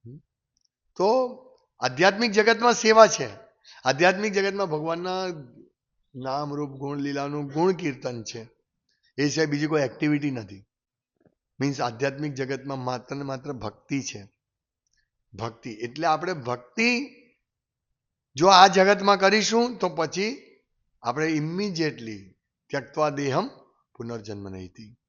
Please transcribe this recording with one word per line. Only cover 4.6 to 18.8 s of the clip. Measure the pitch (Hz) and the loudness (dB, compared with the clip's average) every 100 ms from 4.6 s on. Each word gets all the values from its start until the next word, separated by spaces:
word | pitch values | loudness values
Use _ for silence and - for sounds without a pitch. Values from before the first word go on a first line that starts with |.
| 190 | -4
ભગવાનના | 151 160 170 180 185 185 165 127 117 - _ _ _ _ 131 | -4 -4 -6 -6 -6 -6 -8 -14 -20 -20 _ _ _ _ -12
નામ, | 131 135 147 | -6 -6 -6
રૂપ, | 143 147 | -6 -8
ગુણ, | 135 139 143 | -8 -10 -6
લીલાનું | 143 139 143 147 143 | -4 -4 -4 -6 -6
ગુણ | 143 175 | 0 0
કીર્તન | 180 170 127 135 120 | 0 -4 -6 -8 -8
છે. | 107 120 113 _ _ _ _ _ _ - | -12 -14 -16 _ _ _ _ _ _ -4
એ | 143 | -2
સિવાય | 135 160 | 0 -2
બીજી | 143 151 | 0 0
કોઈ | 151 | 0
એક્ટિવિટી | 135 - 151 147 143 | -2 -2 -2 -2 -2
નથી. | 127 101 98 104 _ _ _ _ _ _ _ _ _ | -6 -10 -16 _ _ _ _ _ _ _ _ _ _
મીન્સ | 135 139 | -4 -2
આધ્યાત્મિક | 127 113 139 135 151 | -4 -2 -4 -4 -8
જગતમાં | 135 131 135 131 135 | -6 -6 -6 -8 -8
માત્ર | 123 127 - 139 | -6 -6 -8 -10
ને | |
માત્ર | 139 135 139 | -8 -10 -10
ભક્તિ | 131 107 - _ 139 | -10 -10 -12 _ -6
છે. | 127 104 98 _ _ _ _ _ _ _ _ _ _ | -6 -12 -18 _ _ _ _ _ _ _ _ _ _
ભક્તિ | 98 113 110 - | -10 -10 -10 -14
એટલે | 107 117 127 165 | -10 -10 -4 0
આપણે | 156 175 | 0 -2
ભક્તિ | 175 123 123 - - 233 240 277 - _ _ _ _ _ _ _ _ _ _ _ 127 | -6 -4 -6 -8 -2 0 0 -4 -14 _ _ _ _ _ _ _ _ _ _ _ 0
જો | 175 | 6
આ | 190 196 | 10 8
જગતમાં | 185 | 8